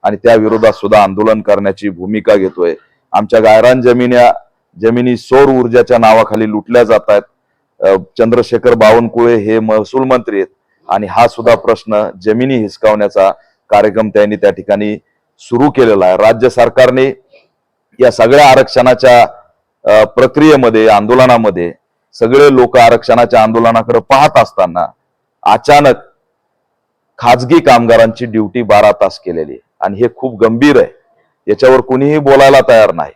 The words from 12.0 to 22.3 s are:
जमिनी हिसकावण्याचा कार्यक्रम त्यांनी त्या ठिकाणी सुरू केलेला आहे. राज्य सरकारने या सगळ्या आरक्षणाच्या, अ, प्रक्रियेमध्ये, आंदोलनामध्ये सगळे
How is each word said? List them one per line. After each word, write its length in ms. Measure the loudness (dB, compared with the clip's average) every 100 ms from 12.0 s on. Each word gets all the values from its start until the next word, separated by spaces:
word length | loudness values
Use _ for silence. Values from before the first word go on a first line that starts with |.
| -4 -6
जमिनी 340 | -4 -4 -2 -4
हिसकावण्याचा 720 | -6 -4 -2 0 -2 0 -2 -2 _ _ _
कार्यक्रम 400 | 0 0 -2 -4
त्यांनी 280 | -2 -2 0
त्या 140 | -2
ठिकाणी 480 | -4 -6 -6 -6 -10 _ _ _ _
सुरू 320 | -8 -2 -2
केलेला 360 | 0 0 2 0
आहे. 100 | 2
राज्य 340 | 0 0 -2
सरकारने 720 | 0 -2 2 0 2 -4 -6 _ _ _ _ _ _ _ _
या 100 | -2
सगळ्या 400 | 2 2 4 4
आरक्षणाच्या, 720 | 4 2 0 0 2 2 4 2 -4 _ _ _ _
अ, 200 | 0 2
प्रक्रियेमध्ये, 840 | 2 0 -2 2 2 2 2 2 2
आंदोलनामध्ये 840 | 2 0 0 2 2 0 -4 -8 -10 _ _ _
सगळे 420 | -6 0